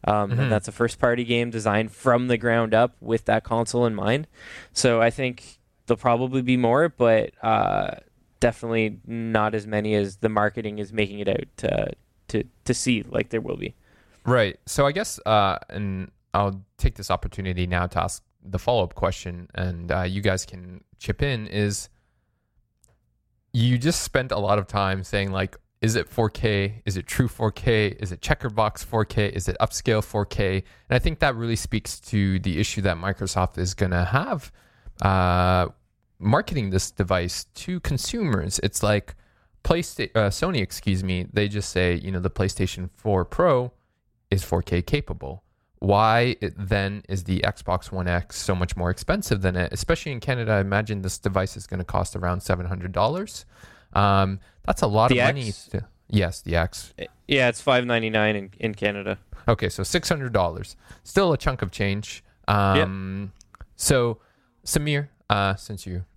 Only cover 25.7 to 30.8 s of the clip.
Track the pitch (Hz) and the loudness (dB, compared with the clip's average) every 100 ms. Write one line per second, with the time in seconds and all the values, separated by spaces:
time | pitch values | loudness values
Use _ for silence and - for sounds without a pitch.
25.7 | _ 110 110 - - 110 - 117 101 98 | _ 0 0 -2 0 -2 0 0 0 0
26.7 | 110 - 92 - - 120 - 110 - - | -4 -6 -6 -6 0 0 2 -2 0 2
27.7 | 110 104 - 98 90 - 151 131 104 107 | 4 2 -2 -8 -8 -2 -2 0 0 0
28.7 | - - 113 107 - 104 - 87 - 110 | 0 -2 0 0 0 0 -2 -4 -2 -2
29.7 | - - 110 - 107 101 - 98 95 - | 0 2 2 2 -2 -2 0 0 0 -4
30.7 | - | -16